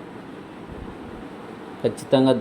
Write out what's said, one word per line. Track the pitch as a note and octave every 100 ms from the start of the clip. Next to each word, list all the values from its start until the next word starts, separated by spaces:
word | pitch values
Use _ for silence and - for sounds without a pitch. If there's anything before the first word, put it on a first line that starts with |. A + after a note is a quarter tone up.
| - - - - - - - - - - - - - - - - - -
ఖచ్చితంగా | A#2+ - - C3+ C3 A#2+